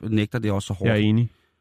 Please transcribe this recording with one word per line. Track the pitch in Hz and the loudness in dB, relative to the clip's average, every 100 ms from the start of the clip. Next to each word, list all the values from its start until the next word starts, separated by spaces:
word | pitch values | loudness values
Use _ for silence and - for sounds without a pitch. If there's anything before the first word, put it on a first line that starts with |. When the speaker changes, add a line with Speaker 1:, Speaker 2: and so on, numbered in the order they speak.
Speaker 1:
nægter | 110 110 104 123 | -2 -2 0 -2
det | 107 | -2
også | 101 - | -4 -4
så | |
hårdt. | 95 117 | -4 0
Speaker 2:
Jeg | 107 | 2
er | |
enig. | 107 110 120 _ _ _ | 4 2 0 _ _ _